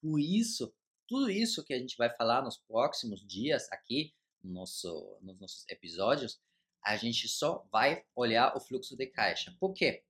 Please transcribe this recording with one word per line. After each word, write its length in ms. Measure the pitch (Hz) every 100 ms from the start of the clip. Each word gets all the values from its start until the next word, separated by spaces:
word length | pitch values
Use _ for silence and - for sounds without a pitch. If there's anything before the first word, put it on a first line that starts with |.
Por 200 | 156 151
isso, 540 | 147 202 226 - 117 _ _ _ _
tudo 220 | 254 269
isso 340 | 190 226 -
que 80 | 143
a 60 | 127
gente 180 | 127 -
vai 180 | 120
falar 280 | - 113 123
nos 160 | 131 -
próximos 680 | _ 113 139 - 117 98 101
dias 400 | 95 131 139 -
aqui, 400 | - _ 123 156 _ _ _
no 100 | 92
nosso, 680 | 92 92 - 90 82 - 50
nos 160 | 95 92
nossos 260 | 95 - -
episódios, 720 | 92 87 85 101 147 123 - _ _ _ _
a 120 | 104 107
gente 300 | 113 113 113
só 380 | - 151 - -
vai 320 | 110 131 160 -
olhar 420 | - 123 113 127 135
o 40 |
fluxo 360 | - 131 131 127
de 100 | 131
caixa. 500 | - 104 82 - -
Por 140 | 185
quê? 320 | 190 156 98 _